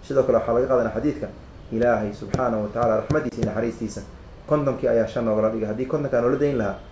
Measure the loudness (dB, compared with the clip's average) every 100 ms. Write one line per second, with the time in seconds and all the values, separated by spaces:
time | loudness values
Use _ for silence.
0 | 0 2 4 2 4 0 2 2 2 0
1 | -2 -2 -8 -12 -18 -18 -6 0 2 2
2 | 0 -6 -6 -2 0 0 -2 0 2 2
3 | 2 0 0 -2 -2 0 -2 -4 -8 -8
4 | -12 -16 -18 -18 -2 0 2 0 2 4
5 | 2 0 0 2 2 0 -4 -4 -2 -2
6 | 0 2 2 4 2 2 -2 -4 -12